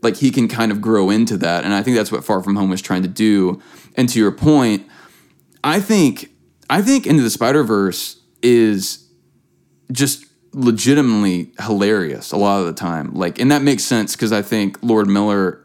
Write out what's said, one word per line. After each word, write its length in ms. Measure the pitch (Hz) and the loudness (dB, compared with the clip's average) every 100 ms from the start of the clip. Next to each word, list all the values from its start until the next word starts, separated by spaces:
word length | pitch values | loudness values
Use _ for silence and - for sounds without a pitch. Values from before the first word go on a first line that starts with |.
like, 160 | 117 98 | -2 0
he 140 | 135 | 0
can 180 | 135 113 | 0 -2
kind 240 | - 113 | -2 -4
of 80 | 104 | -2
grow 300 | 107 110 95 | 0 2 2
into 260 | 107 113 98 | 2 0 0
that. 260 | 85 87 | -2 -2
And 100 | 76 | -2
I 80 | 101 | -2
think 140 | 107 120 | 0 0
that's 140 | 104 | 0
what 140 | - | -6
Far 180 | - 101 | -2 -4
From 140 | 92 101 | -2 -2
Home 140 | 95 | -2
was 100 | 92 | -4
trying 200 | - 92 | -4 -4
to 60 | 92 | -4
do. 520 | 95 107 104 90 95 - - - | -2 2 2 0 -2 -12 -20 -14
And 140 | - 123 | -2 -2
to 100 | 123 | 2
your 140 | 104 | 0
point, 540 | - 151 151 120 101 - - - _ _ _ _ _ | 2 2 4 4 0 -6 -20 -20 _ _ _ _ _
I 160 | - 170 | -4 -2
think, 500 | 202 214 151 - - _ _ _ _ | 2 4 4 2 -14 _ _ _ _
I 100 | 160 | -2
think 240 | 208 269 - | 2 0 2
Into 160 | 156 | 2
the 80 | 117 | 2
Spider-Verse 880 | 104 117 143 120 107 98 87 - - _ _ | 0 0 2 2 0 0 -4 -10 -14 _ _
is 640 | 120 120 110 101 95 - _ _ _ _ _ _ _ _ _ | 2 4 4 2 -4 -10 _ _ _ _ _ _ _ _ _
just 320 | 123 139 - _ _ _ | -2 -2 -2 _ _ _
legitimately 960 | 139 123 113 131 143 135 110 101 90 85 - | -2 0 0 2 2 2 2 0 -2 -6 -12
hilarious 720 | - 104 101 107 82 65 - | -4 0 2 0 -2 -8 -6
a 40 | - | -2
lot 220 | 101 98 | 0 0
of 60 | 87 | -2
the 60 | |
time. 400 | 80 90 82 71 | -6 -6 -6 -6
Like, 240 | - 87 85 | -6 -6 -2
and 140 | 123 | 2
that 100 | 147 | 2
makes 220 | 143 127 | 2 -2
sense 320 | - 120 101 - | -2 -2 -2 -4
'cause 160 | 110 | -2
I 100 | 104 | -2
think 360 | 98 110 101 - | -2 -2 -2 -4
Lord 240 | 120 110 104 | 0 0 2
Miller 540 | 98 104 101 92 - | 2 0 0 -2 -4